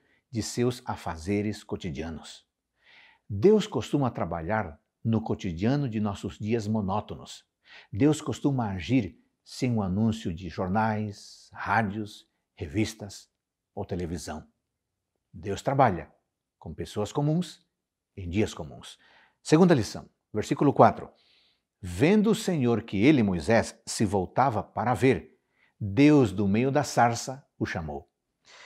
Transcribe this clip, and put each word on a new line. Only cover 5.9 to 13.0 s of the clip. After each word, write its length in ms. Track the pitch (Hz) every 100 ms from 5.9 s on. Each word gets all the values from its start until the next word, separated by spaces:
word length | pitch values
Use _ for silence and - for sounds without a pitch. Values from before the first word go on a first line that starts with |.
| 107
nossos 380 | 107 98 101 -
dias 280 | 104 117 104
monótonos. 800 | 110 95 104 - 90 - - _ _ _ - -
Deus 280 | 101 143 151
costuma 500 | - 117 143 135 110
agir 480 | 95 85 131 92 - _ _
sem 300 | - - 127
o 80 | 113
anúncio 520 | 95 95 110 110 -
de 140 | 85 90
jornais, 1000 | - 92 104 110 107 107 98 - - -
rádios, 760 | - - 104 104 104 104 - _ _ _
revistas 720 | - 82 95 107 -